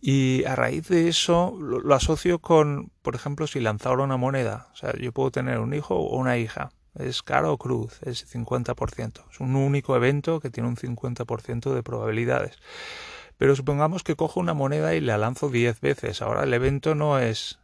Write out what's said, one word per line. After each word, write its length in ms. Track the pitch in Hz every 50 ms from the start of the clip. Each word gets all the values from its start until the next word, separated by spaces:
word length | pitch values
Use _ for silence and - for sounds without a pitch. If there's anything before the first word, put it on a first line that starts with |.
| - -
Y 380 | 135 139 131 131 131 131 -
a 100 | - 131
raíz 320 | 127 120 120 135 156 160 -
de 200 | 180 170 165 170
eso 500 | 165 - - - 170 170 175 185 - 190
lo, 200 | 160 135 113 127
lo 160 | - 147 139
asocio 420 | 131 - - 160 147 - 180 175 165
con, 540 | - - 170 160 151 147 143 143 - - _ _
por 140 | _ 160 -
ejemplo, 320 | 127 - 143 143 143 156 147
si 120 | - 135
lanzara 440 | 120 110 107 107 - 127 127 127 139
una 140 | 139 135 127
moneda. 520 | 123 131 135 135 127 110 104 113 123 - _
O 20 |
sea, 180 | - - - 120
yo 160 | - 127 123
puedo 200 | 120 - 135 135
tener 280 | 120 143 131 127 127 117
un 140 | 113 - 143
hijo 220 | 147 143 - -
o 200 | - 156 - -
una 220 | 131 131 127 123 120
hija. 320 | 117 110 - - - - _ _ _ _ _
Es 300 | - 139 131 123 - -
cara 260 | - 135 135 147 160
o 80 | 151 131
cruz, 420 | - 127 127 117 113 117 - - -
es 200 | - 123 - -
cincuenta 500 | - - 120 117 - 123 127 120 117 123
por 160 | - - -
ciento. 340 | - - 120 117 - - - -
Es 80 | - -
un 160 | 139 127 131
único 400 | 139 135 139 139 143 131 - 135
evento 440 | 123 120 127 139 143 143 - 165 160
que 120 | - 131
tiene 180 | 117 - 117 120
un 80 | 120 117
cincuenta 480 | - 123 120 110 - 123 123 - 120
por 160 | 117 120 113
ciento 320 | - - 123 120 117 135 135
de 80 | 123
probabilidades. 760 | 113 - 120 113 110 110 110 110 117 117 127 127 - - - - _ - - - - - - - - - - - - - - _
Pero 180 | 135 135 139
supongamos 480 | 135 131 135 143 143 147 156 170 185 -
que 120 | - 160
cojo 240 | - 165 156 - -
una 140 | 180 170 165
moneda 400 | 147 139 135 147 151 156 160 165
y 80 | 165
la 160 | 151 123 110 104
lanzo 320 | 107 113 127 - - 147
diez 320 | 127 117 120 120 113 -
veces. 400 | - 139 139 - - 117 - -
Ahora 220 | - 107 107 - 143
el 100 | 139 123
evento 400 | 120 127 135 139 143 - 156 156
no 240 | 147 151 151 143 135
es 400 | 127 113 110 - - - - _